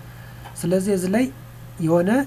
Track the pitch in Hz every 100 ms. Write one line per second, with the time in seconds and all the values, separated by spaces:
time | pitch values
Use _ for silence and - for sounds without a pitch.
0 | - - - - - - 170 190 190 196
1 | 180 214 262 - - - - - 160 175
2 | 180 247